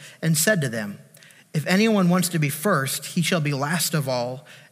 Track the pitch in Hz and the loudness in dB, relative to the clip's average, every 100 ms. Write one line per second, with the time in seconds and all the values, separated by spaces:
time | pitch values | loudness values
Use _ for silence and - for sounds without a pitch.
0 | - - 160 156 - 202 135 113 104 101 | -20 -4 0 2 2 2 0 -4 -8 -10
1 | - - - - _ 160 139 185 226 208 | -18 -20 -20 -20 _ -4 2 4 4 4
2 | 175 180 175 165 143 - 208 156 135 - | 4 2 2 0 -2 0 0 0 -2 -6
3 | - 185 156 175 147 139 147 170 - 156 | -6 -2 0 0 0 -2 -2 -2 -2 -2
4 | 131 127 120 131 - - - | -2 -2 -4 -8 -14 -20 -12